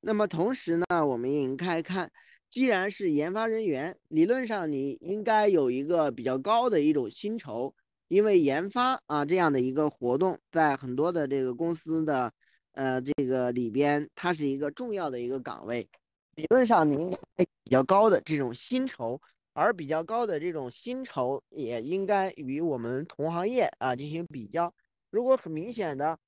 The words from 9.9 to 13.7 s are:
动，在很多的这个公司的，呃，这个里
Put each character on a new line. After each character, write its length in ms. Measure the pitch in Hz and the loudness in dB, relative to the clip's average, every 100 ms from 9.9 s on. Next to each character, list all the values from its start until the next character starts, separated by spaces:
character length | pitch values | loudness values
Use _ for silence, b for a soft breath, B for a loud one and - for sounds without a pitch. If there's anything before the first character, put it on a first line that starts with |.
| - 123 131 | 0 -2 2
动， 220 | 185 170 _ | 0 -2 _
在 260 | 165 156 135 | 2 2 2
很 180 | 131 127 | -4 0
多 160 | 160 | 0
的 160 | 170 139 | 0 -2
这 140 | 139 | 0
个 120 | 127 | -2
公 200 | 123 165 | -2 -4
司 280 | 165 160 160 | -4 -4 -2
的， 280 | 156 139 120 _ _ _ _ | 0 0 -2 _ _ _ _
呃， 280 | - 135 127 | -6 -2 -2
这 120 | 127 147 131 | -2 -2 0
个 260 | 131 123 | 0 0
里 180 | 120 120 | -2 -2